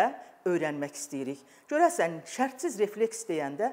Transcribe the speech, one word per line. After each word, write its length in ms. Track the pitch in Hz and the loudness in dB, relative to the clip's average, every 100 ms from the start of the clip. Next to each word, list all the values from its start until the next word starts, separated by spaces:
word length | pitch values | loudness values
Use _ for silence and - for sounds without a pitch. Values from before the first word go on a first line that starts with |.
| 233 269 - - | 4 0 -14 -4
öyrənmək 560 | 185 170 156 147 143 - | 0 2 0 -2 -6 -8
istəyirik. 460 | - 139 131 139 - - | -8 -6 -6 -8 -14 -20
Görəsən, 560 | - 302 339 339 170 160 | -2 4 6 6 0 -2
şərtsiz 560 | - - 262 262 349 196 | -8 -2 -2 0 -4 0
refleks 420 | 202 208 226 - - | 0 2 -2 -2 -4
deyəndə 460 | 156 139 143 196 | -2 -2 -2 -4